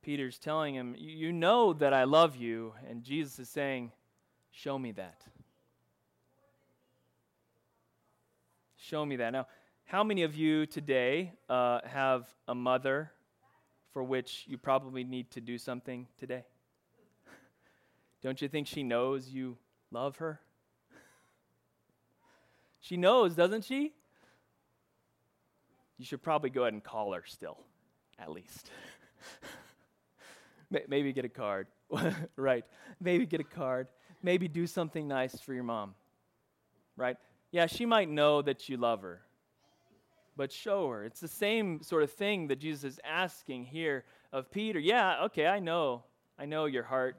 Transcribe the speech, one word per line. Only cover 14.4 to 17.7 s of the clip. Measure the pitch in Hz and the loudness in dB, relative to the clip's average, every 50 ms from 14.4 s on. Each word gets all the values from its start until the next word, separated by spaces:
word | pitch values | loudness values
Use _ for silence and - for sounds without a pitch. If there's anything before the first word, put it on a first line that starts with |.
| - | -10
you | - 131 123 | -12 -12 -8
probably | - 143 135 135 139 131 131 131 127 | 0 2 2 2 0 -2 -8 -8 -8
need | 127 127 127 120 - | -6 -6 -8 -8 -8
to | - 131 | -12 -14
do | 117 117 123 120 | -10 -8 -10 -8
something | - - 123 123 - - 127 120 127 120 _ _ | -6 -8 -8 -8 -8 -10 -12 -12 -12 -16 _ _
today? | - 127 123 127 123 _ _ _ _ _ _ _ _ _ _ _ _ _ _ _ _ | -10 -10 -10 -10 -10 _ _ _ _ _ _ _ _ _ _ _ _ _ _ _ _
<laughs> | - - - _ _ _ _ _ _ | -20 -20 -20 _ _ _ _ _ _